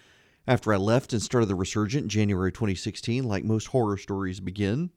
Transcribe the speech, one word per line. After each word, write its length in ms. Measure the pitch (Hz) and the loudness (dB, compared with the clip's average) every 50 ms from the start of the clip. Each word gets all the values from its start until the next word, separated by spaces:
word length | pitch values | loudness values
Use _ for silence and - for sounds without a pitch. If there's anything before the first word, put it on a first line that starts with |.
| _ _ _ _ _ _ _ _ _ | _ _ _ _ _ _ _ _ _
after 280 | - 127 117 - 110 107 | 2 2 2 4 2 2
I 40 | 95 | 2
left 360 | 95 104 113 127 - - - | 4 4 4 2 2 0 -2
and 80 | 110 | -4
started 260 | 98 - - 123 113 98 | -2 0 2 2 2 2
The 80 | 98 | 2
Resurgent 480 | 90 95 - - 107 107 101 113 147 - | 0 -2 -2 0 0 0 0 0 -2 -2
in 60 | 104 | 0
January 420 | 101 107 107 101 101 90 95 92 | 0 2 2 2 2 2 0 0
twenty 240 | 87 - 117 104 95 | -2 -2 -2 -2 -2
sixteen, 480 | 87 - 110 95 - - - 117 127 135 | -2 -4 -8 -8 -6 -4 -4 -2 -2 -2
like 220 | 120 104 95 - | -2 -2 -2 0
most 220 | 107 110 110 - - | 0 0 0 0 0
horror 280 | - 131 117 104 101 | 0 0 2 2 0
stories 460 | 98 - - 101 98 98 92 92 98 | -2 -4 -4 -4 -4 -2 -4 -6 -6
begin 480 | 95 95 90 101 104 95 104 139 170 175 - | -8 -8 -4 -2 0 0 0 0 -2 -4 -8